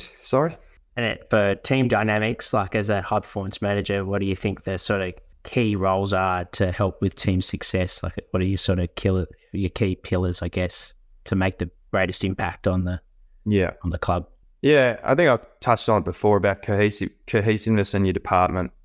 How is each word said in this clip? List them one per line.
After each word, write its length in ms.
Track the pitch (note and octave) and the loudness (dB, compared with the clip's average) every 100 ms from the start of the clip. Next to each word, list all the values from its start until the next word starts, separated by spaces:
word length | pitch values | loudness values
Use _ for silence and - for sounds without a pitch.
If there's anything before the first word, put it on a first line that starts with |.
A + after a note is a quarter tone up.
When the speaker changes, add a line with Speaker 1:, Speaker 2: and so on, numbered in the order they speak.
| - - | -6 -14
Speaker 1:
Sorry. 360 | - C3+ D#3+ - - _ _ - | -2 0 -2 -6 -20 _ _ -6
Speaker 2:
And 80 | |
it, 220 | A#2 - - | -4 -4 0
for 280 | A2 G2+ F#2+ | 2 2 0
team 320 | - C3+ B2+ | 0 2 2
dynamics, 680 | A2 G#2+ G#2+ A2 A#2 - | 2 2 0 0 -4 -4
like 200 | A2 F#2+ | -2 -2
as 140 | A2 G#2 | -2 0
a 140 | G2+ | -2
high 180 | F2+ G#2+ | 0 -4
performance 400 | - G#2 F#2+ - | -4 -8 -8 -4
manager, 440 | G#2 G2+ G2 G2+ F#2+ | -2 -2 0 -2 -2
what 140 | G2+ | -2
do 60 | G2 | -2
you 80 | |
think 300 | F#2 G#2 F#2 | -2 -4 -4
the 140 | - F#2+ | -6 -6
sort 240 | - G2+ | -2 -2
of 100 | F#2 - - - | -2 -8 -20 -20
key 320 | - B2+ A2 G#2 | -4 0 0 2
roles 380 | F#2+ F#2+ G2 | 2 0 0
are 320 | F#2+ F#2 F#2 F2 | 0 0 -2 -4
to 260 | - F#2+ | -2 -2
help 300 | F2 G2 - | 0 -2 0
with 120 | G2 | -4
team 280 | - - F#2 | -2 0 0
success? 600 | - - - F#2+ F2+ - | -2 -6 -4 -2 -2 -4
Like, 120 | E2+ - - | -6 -8 -6
what 120 | F#2 | -2
are 40 | F#2 | 0
your 100 | G2 | 0
sort 220 | - F2+ | 0 0
of 160 | F2 | -2
killer, 320 | - G2+ F#2 E2+ - _ | -2 0 0 -2 -10 _
your 160 | F#2+ F#2 | -4 -4
key 280 | - G2+ F#2 | 0 -2 -2
pillars, 440 | - F#2 F#2 F2 | -2 0 0 -2
I 80 | F2+ | -4
guess, 460 | - F2+ - - - _ - | -4 -4 -4 -10 -14 _ -14
to 120 | - G2+ | -4 0
make 220 | F#2+ - | 0 -2
the 120 | F2+ _ - | -8 _ -4
greatest 340 | G2+ F#2 - | 0 0 -2
impact 420 | F#2+ F#2+ F2+ - G2 | -4 -2 -6 -2 0
on 180 | F#2 | 0
the, 140 | F2+ F2+ _ _ - _ | -2 -6 _ _ -20 _
Speaker 1:
Yeah. 280 | G#2+ G2+ F2+ - | 0 2 2 -2
Speaker 2:
on 60 | F2+ | -6
the 80 | D#2+ | -4
club? 280 | - F2 D#2 _ _ - | -2 -2 -4 _ _ -2
Speaker 1:
Yeah, 360 | C3+ D3 B2+ A2+ | 4 6 4 2
I 100 | - | 0
think 140 | C#3 D#3+ | 4 4
I've 180 | A#2 - - | 2 -2 -6
touched 280 | - A2+ - | 0 2 4
on 80 | G#2+ | 2
it 60 | |
before 340 | - F#2 G#2 G2+ | 0 0 4 4
about 240 | G2 G2 | 2 0
cohesive, 480 | - G2+ G#2 - F#2+ _ - | -2 2 2 0 -8 _ -2
cohesiveness 680 | A2+ A2 G#2+ A2+ G#2+ G2 | 0 2 0 2 2 2
in 140 | G2 F#2+ | 2 2
your 80 | |
department. 580 | F#2+ - F#2 F#2 F2+ F2 _ | 0 2 2 2 0 -4 _